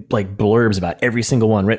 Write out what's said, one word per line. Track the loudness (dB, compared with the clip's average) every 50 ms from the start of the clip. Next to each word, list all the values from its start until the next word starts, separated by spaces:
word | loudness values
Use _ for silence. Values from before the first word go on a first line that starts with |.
| -8 -4
like, | -4 -4 -4 -4 -4
blurbs | -2 0 2 4 4 2 2 0
about | -2 -4 -6 -6 -2
every | -4 -2 -2 -2
single | -2 0 0 2 2 2
one. | 2 2 2
Right, | 0 0